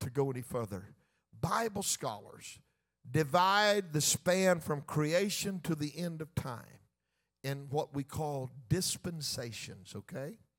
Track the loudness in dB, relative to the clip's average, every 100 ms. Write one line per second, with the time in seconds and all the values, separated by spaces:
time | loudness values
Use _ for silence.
0 | -4 0 0 0 -4 -4 -4 -6 -10 -20
1 | _ _ _ -4 -2 0 -2 -2 -2 -2
2 | -4 -6 -12 -18 -18 -18 _ _ _ _
3 | -2 0 4 6 6 6 6 6 2 2
4 | 2 2 2 4 6 4 2 -4 -2 2
5 | 4 4 2 0 -4 -4 -2 0 -2 -4
6 | -6 -6 -8 -6 -6 -6 -12 -20 _ _
7 | _ _ _ _ -6 -6 -4 -2 -2 -4
8 | -6 -4 -4 -4 -6 -6 0 0 0 -4
9 | -6 -6 -6 -6 -8 -8 -12 -14 -14 -14
10 | -12 -10 -10 -12 _